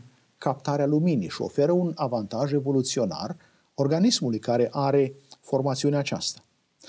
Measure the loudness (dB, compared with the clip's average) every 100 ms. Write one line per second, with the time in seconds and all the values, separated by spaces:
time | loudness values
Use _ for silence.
0 | -8 _ _ -6 -4 -4 -2 0 2 2
1 | 2 2 -2 -6 -4 2 4 4 0 -2
2 | -2 -2 -4 -4 -2 0 0 0 0 0
3 | -2 -2 -8 -10 _ _ _ -2 0 2
4 | 2 2 0 -2 0 2 2 0 0 2
5 | 0 -2 -20 -20 -4 -2 0 0 0 0
6 | -2 -4 -6 -10 _ _ _ _